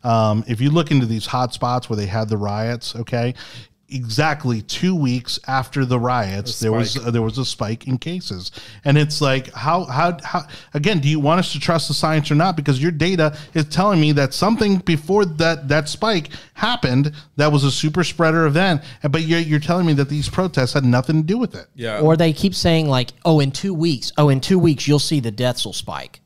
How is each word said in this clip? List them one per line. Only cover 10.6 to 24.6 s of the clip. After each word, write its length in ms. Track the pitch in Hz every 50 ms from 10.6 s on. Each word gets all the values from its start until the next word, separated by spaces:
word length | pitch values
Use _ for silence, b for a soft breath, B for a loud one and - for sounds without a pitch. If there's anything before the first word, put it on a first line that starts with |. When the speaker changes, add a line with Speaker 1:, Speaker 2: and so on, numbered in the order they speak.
| B B B
Speaker 1:
again, 240 | 147 147 196 220 165
do 100 | 135 147
you 100 | 160 156
want 200 | 143 147 165 185
us 120 | 180 - -
to 60 | 143
trust 280 | - - 170 160 -
the 60 | - 143
science 340 | - - 160 156 156 143 -
or 60 | 151
not? 200 | 147 170 190 175
Because 240 | 160 143 151 135 127
your 100 | 143 175
data 440 | 170 147 160 180 196 170 156 151 147 B B B B
is 100 | 160 151
telling 340 | 151 - 180 190 214 202 165
me 120 | 151 151
that 220 | 151 147 139 131 -
something 440 | - 180 202 226 - 220 202 196
before 480 | 185 185 - 165 147 151 160 190 208 202
that, 420 | 175 156 151 165 165 165 151 147 135
that 200 | 143 156 156 151
spike 400 | - - 214 226 220 175 151 - B B B B B
happened 600 | - - 220 247 - - 135 123 131 143 151 147 B B B B
that 140 | 139 147 151
was 120 | 147 143 139
a 80 | 139
super 320 | 131 - - 156 151 180 165
spreader 420 | - - - 170 160 160 165 160
event. 380 | 151 139 165 190 196 170 139 B B B B
And, 100 | - 151
but 120 | 139 160 165
you're, 160 | 156 165 170
you're 200 | 165 156 151 147
telling 280 | 151 - 170 180 180
me 60 | 165 151
that 160 | 139 143 135
these 200 | 147 151 135 -
protests 440 | - - 185 185 - 143 127 120 -
had 100 | 147 135
nothing 300 | 123 123 123 123 - 160 156
to 20 | 156
do 120 | 156 202 240
with 160 | 254 - -
it. 100 | 190 - _ _
Speaker 2:
Yeah. 260 | 139 117 113 107 104
Speaker 3:
Or 160 | 151 156 170
they 160 | 156 170 165 151
keep 200 | - - 196 185
saying, 340 | - - 175 165 160 160
like, 220 | 147 135 127 123 - - _ _
"Oh, 140 | 175 160 151
in 120 | 139 135
two 220 | 135 - - 196 190
weeks, 380 | 156 165 170 147 117 - - -
oh, 120 | - 147 147
in 100 | 135 131
two 200 | 127 - 190
weeks, 280 | 185